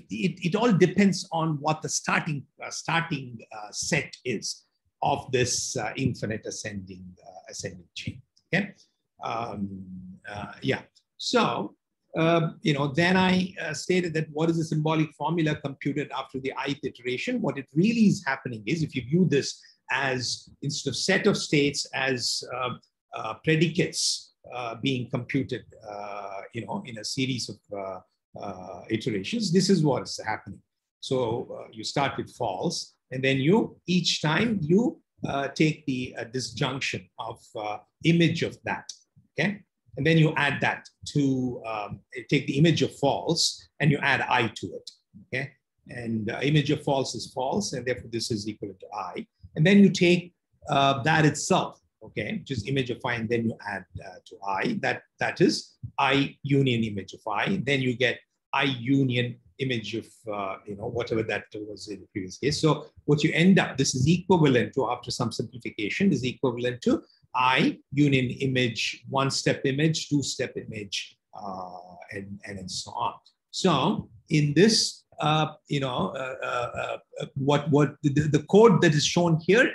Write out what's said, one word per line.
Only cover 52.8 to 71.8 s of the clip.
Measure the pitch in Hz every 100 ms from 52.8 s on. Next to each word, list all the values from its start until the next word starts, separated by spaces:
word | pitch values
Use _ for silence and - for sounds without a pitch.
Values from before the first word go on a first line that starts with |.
| 123
of | 117 127
I, | 117
and | 113
then | 120
you | 110 113 104
add, | 98 95 -
uh, | 95 90 -
to | - 98
I. | 95 123 104
That, | 123 120 - -
that | 117 -
is | 165 - - _ - -
I | 135 139 147 -
union | 139 139 135 117 113
image | 101 92
of | - 110
I. | 104 127 95
Then | 123 139
you | 127 117
get | 123 - _ _ _
I | 139
union | 139 123 117 139 131 123 123 120 _ -
image | 135 120 107 113
of, | - - 110
uh, | 104 98 95 -
you | 98
know, | 117
whatever | 117 - 113
that | 107 104 -
was | 107 107 101 107
in | 95
the | 90
previous | 101 92 -
case. | 127 147
So | 156 147 - _ -
what | 147
you | 156
end | 147 185 180
up, | - 123
this | 135
is | 123 139
equivalent | 175 - 180 147 123 104
to, | - 113
after | 120 -
some | - 117
simplification, | - 117 120 107 - 101 - 196
is | 135
equivalent | 123 107 135 120 123 123
to | 226 - - _ _
I | 127 127 131 262 - -
union | 139 147 131 127
image, | - 135 131 123 - - - 120
one-step | 135 135 - 147 131 135
image, | 135 160 156 -
two-step | 143 131 - 120 -
image, | 113 110 101 - - _ _ 104
uh, | 101 92 90 90